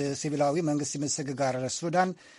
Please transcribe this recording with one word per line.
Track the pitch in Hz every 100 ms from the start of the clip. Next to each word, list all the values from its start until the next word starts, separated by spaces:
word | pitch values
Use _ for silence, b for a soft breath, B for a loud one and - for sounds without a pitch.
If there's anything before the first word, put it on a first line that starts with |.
| 143
ሲቪላዊ | 139 151 143 143 151
መንግስቲ | 165 147 143 147
ምስግጋር | 147 - 139 131 135 127 131
ሱዳን | - 170 170 185 175 b